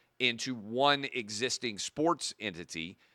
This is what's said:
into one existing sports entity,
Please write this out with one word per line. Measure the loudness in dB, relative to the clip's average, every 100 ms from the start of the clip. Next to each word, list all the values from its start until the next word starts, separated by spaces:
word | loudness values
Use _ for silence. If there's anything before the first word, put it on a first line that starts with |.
| _ 0
into | 0 2 -2
one | -6 -4 4 6 6 2
existing | -4 -4 -2 0 0 -2 -4
sports | -6 0 2 2 -2 -6
entity, | -6 -6 -8 -8 -8 -10 _